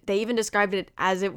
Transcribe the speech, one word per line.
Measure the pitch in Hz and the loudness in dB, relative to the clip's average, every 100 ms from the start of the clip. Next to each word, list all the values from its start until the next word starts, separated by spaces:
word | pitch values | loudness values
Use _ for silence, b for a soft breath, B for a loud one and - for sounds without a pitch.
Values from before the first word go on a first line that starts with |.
| - | -2
they | 202 | 0
even | 226 233 | 2 0
described | 214 208 202 | 0 0 0
it | 190 175 - | 0 -6 -2
as | 180 185 | 0 0
it, | 196 | -2